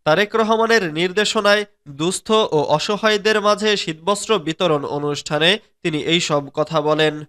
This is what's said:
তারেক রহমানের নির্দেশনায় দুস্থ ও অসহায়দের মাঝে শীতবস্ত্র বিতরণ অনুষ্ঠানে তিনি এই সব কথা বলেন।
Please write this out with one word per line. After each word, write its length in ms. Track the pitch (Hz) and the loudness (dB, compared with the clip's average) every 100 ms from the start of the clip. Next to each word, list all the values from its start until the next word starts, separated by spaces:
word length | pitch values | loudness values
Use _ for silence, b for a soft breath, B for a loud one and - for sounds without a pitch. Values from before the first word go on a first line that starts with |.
তারেক 320 | 151 165 208 226 | 0 2 2 0
রহমানের 580 | 214 226 226 226 175 | 2 2 4 2 2
নির্দেশনায় 720 | 151 180 185 202 220 202 208 202 _ 147 | -2 -2 0 0 2 2 2 0 _ -16
দুস্থ 440 | 139 165 185 - | -4 -4 -4 0
ও 340 | 220 220 151 - | 0 2 0 2
অসহায়দের 720 | 151 - 208 214 208 208 214 | 0 0 -2 0 2 2 2
মাঝে 360 | 202 202 214 202 | 2 2 0 -2
শীতবস্ত্র 640 | - 156 165 202 - 208 | -4 -6 -4 -2 0 -2
বিতরণ 460 | 151 160 180 147 135 | -2 -2 0 0 -2
অনুষ্ঠানে 760 | 143 147 143 - 151 165 214 b _ | -4 -4 -6 -4 0 2 0 b _
তিনি 140 | 175 151 | -4 -4
এই 220 | 156 170 | 0 0
সব 300 | 170 147 139 | 0 -2 -2
কথা 280 | - 147 156 | -4 -2 -2
বলেন। 380 | 151 151 156 151 | 0 2 0 -2